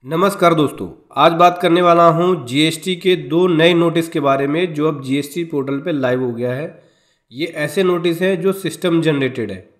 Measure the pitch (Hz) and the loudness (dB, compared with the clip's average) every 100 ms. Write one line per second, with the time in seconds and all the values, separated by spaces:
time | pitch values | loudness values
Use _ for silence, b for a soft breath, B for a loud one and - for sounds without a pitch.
0 | 127 165 196 190 175 165 139 - 90 - | -6 0 0 2 2 4 0 -2 -14 -14
1 | _ 135 156 165 175 175 180 170 175 170 | _ 2 2 6 4 4 0 4 4 6
2 | 170 160 180 175 120 135 156 156 185 175 | 6 4 0 -2 -2 0 0 0 -6 -2
3 | 180 180 139 165 180 160 170 170 170 160 | 0 -2 0 0 2 4 4 4 2 0
4 | 165 165 139 135 139 156 180 147 156 143 | -2 -2 0 0 0 -2 -2 -2 -4 -4
5 | 131 139 143 175 165 147 131 139 165 147 | -4 -4 -4 -8 -6 -6 -4 -6 -4 -2
6 | 127 127 127 117 123 131 160 - b b | -2 -2 -4 -4 -6 -6 -10 -14 b b
7 | b b b 117 165 160 147 196 185 175 | b b b -10 -8 -6 -4 0 0 0
8 | 170 165 185 185 185 190 170 - 180 170 | -2 -2 -2 0 -2 -2 -8 -4 -2 0
9 | 156 147 131 127 104 95 - | 0 0 -2 -4 -8 -10 -16